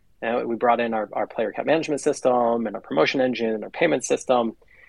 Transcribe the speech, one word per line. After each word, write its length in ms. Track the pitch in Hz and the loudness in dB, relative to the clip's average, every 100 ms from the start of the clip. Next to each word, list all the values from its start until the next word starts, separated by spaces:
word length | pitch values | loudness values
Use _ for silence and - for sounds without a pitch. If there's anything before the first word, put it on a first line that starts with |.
| _ - | _ -8
Uh, 220 | 117 120 | -4 -2
we 120 | 120 113 | -2 0
brought 240 | 120 117 | 2 2
in 120 | 117 | 2
our, 160 | 113 104 | -2 -4
our 160 | - 104 | -4 -6
player 220 | - 110 | -4 -4
account 180 | - 120 | -2 0
management 320 | 156 151 143 | 0 0 -2
system 640 | 151 139 131 123 117 117 110 | -2 0 2 2 2 0 -2
and 80 | |
our 60 | 107 | -8
promotion 400 | - 151 151 143 | -4 0 2 2
engine 300 | 127 113 113 | 0 0 -2
and 120 | 110 | -4
our 80 | 101 | -6
payment 320 | - 165 139 | 0 2 2
system, 540 | - 131 - 123 113 - _ _ | 0 -2 2 2 2 -4 _ _